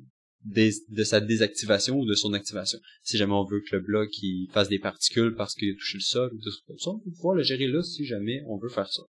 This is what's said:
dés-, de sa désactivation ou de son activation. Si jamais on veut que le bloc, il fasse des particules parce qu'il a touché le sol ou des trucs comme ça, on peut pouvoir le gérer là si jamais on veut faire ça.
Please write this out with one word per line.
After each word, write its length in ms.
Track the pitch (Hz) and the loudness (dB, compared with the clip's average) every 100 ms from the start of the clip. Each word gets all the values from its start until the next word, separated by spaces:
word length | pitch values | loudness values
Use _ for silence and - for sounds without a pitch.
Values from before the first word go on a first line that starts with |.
| - _ _ _ 104 | -6 _ _ _ -4
dés-, 400 | 101 110 104 - | 4 4 4 -2
de 160 | 107 | -2
sa 160 | 107 107 | 2 4
désactivation 800 | 104 110 104 - 110 101 127 135 | 4 4 2 0 2 2 4 0
ou 60 | 117 | 2
de 80 | |
son 200 | 101 107 | 2 2
activation. 460 | 101 - 104 95 - - _ | -2 -4 -4 -4 -6 -10 _
Si 140 | - 110 | -4 0
jamais 160 | 101 | 2
on 100 | 101 | 2
veut 160 | 98 101 | 2 -2
que 160 | - 98 | -2 -4
le 60 | |
bloc, 280 | 92 107 107 - | 0 0 0 -4
il 260 | 98 92 92 | -4 -4 0
fasse 180 | 107 101 | 2 2
des 100 | 98 | 2
particules 560 | 98 - - 120 113 113 | -2 -2 0 2 2 0
parce 200 | 101 - | -4 -2
qu'il 160 | 101 | -4
a 20 | |
touché 240 | 98 - 98 | -2 -6 -4
le 60 | |
sol 300 | - 123 127 | -2 0 -2
ou 40 | 110 | -4
des 120 | 104 | -10
trucs 160 | - - | -12 -14
comme 140 | - | -10
ça, 120 | 170 | -8
on 80 | 214 | -8
peut 120 | 185 | -10
pouvoir 240 | 170 170 185 | -4 0 2
le 80 | |
gérer 240 | 131 131 135 | 2 0 0
là 160 | 147 | 0
si 220 | 175 - 139 | -2 -6 -4
jamais 360 | 107 104 135 143 | -4 -2 -4 -6
on 100 | 104 | -8
veut 120 | 117 | -6
faire 220 | - 95 | -4 -4
ça. 120 | - - | -6 -10